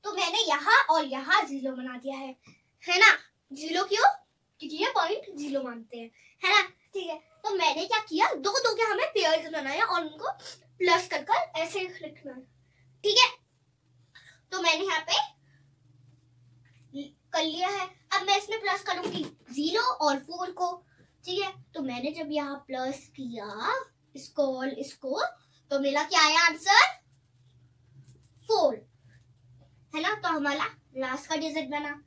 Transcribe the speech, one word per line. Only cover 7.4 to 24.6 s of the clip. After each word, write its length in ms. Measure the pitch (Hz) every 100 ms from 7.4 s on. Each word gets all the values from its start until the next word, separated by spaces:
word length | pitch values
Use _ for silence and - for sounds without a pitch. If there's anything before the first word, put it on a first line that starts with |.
तो 60 | 427
मैंने 320 | 392 330 277 370
क्या 120 | 440
किया, 320 | 415 320 453
दो 240 | 311 269 466
दो 160 | 480 427
के 60 |
हमें 220 | 440 403 622
pairs 400 | 415 330 320 320
बनाए 280 | 320 269 311
और 200 | 415 349
उनको 320 | 311 311 453 - - - _ _
plus 280 | 359 359 -
कर 140 | 294
कर 360 | - 480 679 320
ऐसे 200 | 330 403
लिखना 520 | 370 - 311 - 285
है। 100 | 254 - _ _ _ _ _
ठीक 140 | 415 427
है, 100 | 508 - _ _ _ _ _ _ _ - - _ _
तो 100 | 370
मैंने 220 | 330 320
यहाँ 160 | 392 320
पे 220 | 311 - - _ _ _ _ _ _ _ _ _ _ _ _ _ _ _ _ 277 285 _ _
कर 160 | 320
लिया 240 | 320 320 370
है। 160 | 403 370 - _
अब 100 | 392
मैं 140 | 381 403
इसमें 220 | 403 440
plus 220 | 403 381
करूंगी 420 | - 359 403 339 320 - -
ज़ीरो 300 | 254 302 415
और 360 | 480 - 294 277
फ़ोर 320 | - 349 359
को। 220 | 370 359 370 _ _ _ _
ठीक 160 | - 370
है, 120 | 392 - -
तो 80 | 330
मैंने 280 | 269 247 269
जब 200 | 320 302
यहाँ 320 | 302 277 277 -
plus 400 | 262 262 277 - -
किया 580 | 254 226 202 208 - 523 523 _ _
इसको 280 | 277 - - 277
और 100 | 262